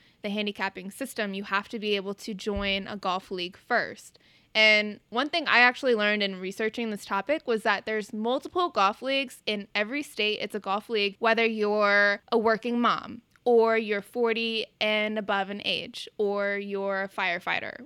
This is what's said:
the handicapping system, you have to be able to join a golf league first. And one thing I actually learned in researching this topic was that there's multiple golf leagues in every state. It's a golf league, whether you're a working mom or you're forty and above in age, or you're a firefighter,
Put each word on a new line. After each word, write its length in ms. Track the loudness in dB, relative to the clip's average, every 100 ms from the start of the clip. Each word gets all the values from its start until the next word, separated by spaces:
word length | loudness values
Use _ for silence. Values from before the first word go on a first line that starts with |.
| _ _
the 80 | -8
handicapping 600 | -4 -4 -2 -4 -4 -12
system, 420 | -10 -8 -4 -4
you 100 | -4 -2
have 220 | -4 -2
to 100 | -6
be 160 | -2 -2
able 180 | -2
to 220 | -8 -8 -8
join 500 | -4 -2 0 -2 -4
a 80 | -6
golf 360 | -2 -4 -4
league 260 | -8 -8 -10
first. 600 | -2 -2 -2 -8 -18 _ _ _ _
And 460 | 4 6 6 2 -6 -6
one 200 | -2 -2
thing 180 | -2 2
I 120 | 6
actually 360 | 6 4 2 2
learned 260 | 2 2
in 180 | 0 -4
researching 520 | -8 -4 -4 -2 -6
this 140 | -6 -4
topic 420 | -4 0 -2 0
was 160 | -2
that 240 | 0 -2 -2
there's 260 | -6 -4
multiple 560 | -4 -2 -2 -2 -2 0
golf 320 | 2 0 0
leagues 400 | -2 -2 -2 -8 -6
in 200 | -6 -4
every 300 | -4 -2 -4
state. 340 | -6 -4 -2 -2
It's 120 | -6
a 60 | -8
golf 320 | -4 -4 -2
league, 240 | 0 0 0
whether 280 | 2 4 2
you're 760 | 2 0 2 4 6 4 2 0
a 60 | 2
working 420 | 4 2 0 2
mom 440 | 2 2 -4 -14 -18 _
or 320 | 4 6 6 4
you're 280 | 2 -2
forty 640 | -4 0 0 2 0 -2 -6 -2
and 380 | 0 0 0 -2
above 320 | -2 -2 -2
in 140 | -4 -4
age, 420 | -4 -6 -12 -12 -2
or 400 | -2 0 -2 -2
you're 420 | -4 -4 -2 -2
a 80 | -4
firefighter, 720 | -2 -2 -2 -2 -4 -4 -12